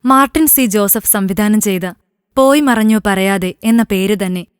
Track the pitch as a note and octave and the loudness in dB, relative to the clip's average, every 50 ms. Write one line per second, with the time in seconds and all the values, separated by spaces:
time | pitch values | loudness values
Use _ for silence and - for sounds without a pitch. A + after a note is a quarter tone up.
0 | - B3 C4 C4 C#4 C4+ _ D#4 D#4+ D4 - - C4 A3 F#3 G#3+ G3+ G3 - A3+ | -2 0 0 0 0 0 _ -2 0 0 2 0 0 0 0 -2 -2 0 -2 -4
1 | - - - G#3 F#3+ F#3 F#3+ F#3 G#3 G#3 G#3+ G#3+ G#3 G#3+ F#3+ F3+ F3 F3+ F#3 _ | -4 -4 -4 -2 -2 -2 -2 -2 0 0 0 0 0 -2 -4 -4 -6 -8 -10 _
2 | _ _ _ _ _ _ _ C4+ C4 C4+ C#4 D4+ D4+ C4+ A#3+ A3+ G#3+ A3 A3 G#3+ | _ _ _ _ _ _ _ 2 4 4 4 4 2 2 2 2 2 2 2 2
3 | - G#3 G3 F#3+ F#3+ G3 G3 F#3+ F#3+ F#3 - _ - A3 A3+ A#3 A3+ - G3+ F#3 | 0 0 0 0 0 0 0 -2 -4 -6 -8 _ -2 0 2 2 2 0 -2 -2
4 | F#3+ G3 G#3+ F#3 G3 F#3 F3+ F3+ F3 _ _ _ | 0 -2 -2 -2 -2 -4 -6 -8 -8 _ _ _